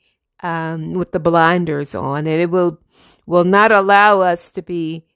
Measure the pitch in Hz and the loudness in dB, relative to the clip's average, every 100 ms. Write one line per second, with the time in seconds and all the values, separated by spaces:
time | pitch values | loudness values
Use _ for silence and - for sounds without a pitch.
0 | _ _ _ _ 175 165 160 165 160 180 | _ _ _ _ -8 -6 -6 -8 -8 -6
1 | 175 180 165 170 165 180 165 143 147 92 | -4 -2 0 2 2 2 -2 -6 -6 -8
2 | 131 143 156 156 175 185 175 165 _ _ | -6 -4 -4 -2 0 0 -2 -4 _ _
3 | _ _ - 175 185 196 220 208 196 202 | _ _ -2 0 2 4 4 4 4 4
4 | 208 202 180 170 - - 160 175 160 160 | 4 4 2 -2 -6 -12 -10 -8 -6 -10
5 | _ | _